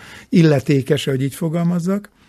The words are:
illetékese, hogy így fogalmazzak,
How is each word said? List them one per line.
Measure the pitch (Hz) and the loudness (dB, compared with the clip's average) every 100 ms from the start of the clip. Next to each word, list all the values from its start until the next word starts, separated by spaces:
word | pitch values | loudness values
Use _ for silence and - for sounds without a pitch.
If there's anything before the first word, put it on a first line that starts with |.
| - - - | -20 -20 -2
illetékese, | 208 160 143 - 143 123 147 - | 4 4 4 2 0 2 -2 -2
hogy | 131 | -4
így | 139 | -4
fogalmazzak, | - 165 165 170 175 170 202 208 _ | -4 -6 -2 -2 -2 -2 -4 -6 _